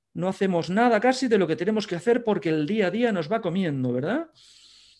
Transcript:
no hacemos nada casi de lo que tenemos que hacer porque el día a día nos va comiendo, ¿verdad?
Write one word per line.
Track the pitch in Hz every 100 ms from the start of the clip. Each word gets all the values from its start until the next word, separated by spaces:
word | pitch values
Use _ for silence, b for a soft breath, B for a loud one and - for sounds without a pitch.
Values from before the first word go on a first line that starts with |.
| _
no | 170 180
hacemos | 190 190 175 165
nada | 190 247 214
casi | 247 254 262
de | 220
lo | 160
que | 160
tenemos | 180 214 214
que | 170
hacer | 240 240
porque | 226 202 165
el | 160 151
día | 214 185
a |
día | 208 240
nos | 190 156
va | 220
comiendo, | 190 180 180 139 127
¿verdad? | 123 156 277 330 b b b b b b b